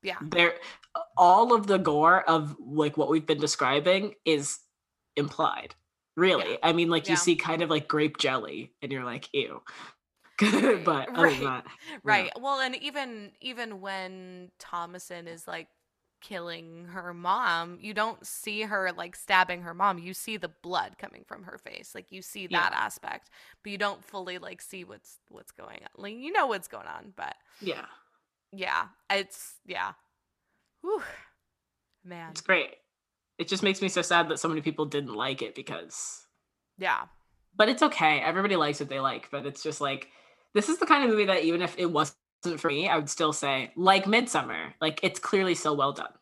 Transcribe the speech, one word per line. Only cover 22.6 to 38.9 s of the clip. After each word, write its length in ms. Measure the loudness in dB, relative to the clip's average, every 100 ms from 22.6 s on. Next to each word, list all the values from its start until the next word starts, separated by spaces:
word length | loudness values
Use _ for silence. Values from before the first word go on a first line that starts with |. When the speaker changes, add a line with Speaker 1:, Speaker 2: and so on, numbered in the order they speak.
| 0
Speaker 1:
that 40 |
aspect, 580 | 0 -2 -4 -12 -12 _ -20 -20 _
but 100 | -12
you 60 | -4
don't 260 | -4 -4
fully, 340 | -12 -12 -10 -10
like, 240 | -12 -16
see 220 | -16 -16
what's, 360 | -16 -20 -20 -20 _
what's 240 | -20 -20
going 300 | -20 -18 -16
on. 80 | -20 -16
Like, 180 | -14 -12
you 160 | -4
know 140 | 0 0
what's 220 | -2 -6
going 180 | -14 -14
on, 260 | -14 -16 -12
but 200 | -12 -12 _ _
Speaker 2:
Yeah. 260 | -8 -8 -10 -18 _ _ _ _ _
Speaker 1:
yeah, 360 | -10 -4 -2 -4 _ _
it's, 500 | -4 -4 -12 -18 -20 -14
yeah. 280 | -8 -8 -8 _ _ _ _ _ _ _ _
Whew. 200 | -6 -4 -6 -16 -20 _ _ _ _ _ _ _
Man. 300 | -18 -16 -14
Speaker 2:
It's 60 | -14
great. 360 | 0 0 0 -10 _ _ _ _ _ _
It 100 | -4
just 140 | 0
makes 200 | 2 2
me 60 | 0
so 140 | 0
sad 260 | 2 2 2
that 80 | 0
so 100 | -2
many 140 | -2
people 240 | -4 -2 -2
didn't 280 | -2 -6
like 280 | -4 -4 -4
it 120 | -8
because 720 | -10 -12 -12 -12 -12 -12 -14 _ _ _ _ _ _
Speaker 1:
Yeah. 280 | -2 -2 -4 _ _ _ _
Speaker 2:
But 140 | 2 2
it's 140 | 4
okay. 380 | 2 4 4 4
Everybody 360 | 2 0 0 2
likes 240 | 0 -2
what 80 |
they 120 | -6